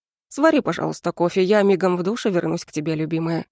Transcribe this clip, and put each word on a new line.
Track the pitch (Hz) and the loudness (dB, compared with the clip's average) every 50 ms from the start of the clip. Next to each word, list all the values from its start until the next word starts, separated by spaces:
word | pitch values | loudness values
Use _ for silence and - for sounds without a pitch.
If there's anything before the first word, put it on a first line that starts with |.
| _ _ _ _ _ _ | _ _ _ _ _ _
«Свари, | - - 285 320 320 277 | -2 2 4 4 4 4
пожалуйста, | - - 165 - 160 160 156 - - 175 - | 0 0 -2 -2 -4 -4 -6 -4 -6 -6 -2
кофе, | - 170 175 - 196 185 | 0 0 0 2 2 2
я | 180 214 214 202 | 4 4 4 4
мигом | 202 196 165 185 185 180 | 4 4 4 2 0 0
в | 175 175 | 0 -2
душ | 185 226 240 - | -4 -4 -2 -2
и | 220 | -2
вернусь | 185 175 - 160 170 170 - | 0 0 0 -2 -4 -6 -6
к | - - | -8 -8
тебе, | 151 151 165 160 | -6 -4 -4 -4
любимая, | 151 160 156 165 165 165 165 165 160 - - | -4 -4 -4 -4 -4 -2 -2 -2 -4 -6 -4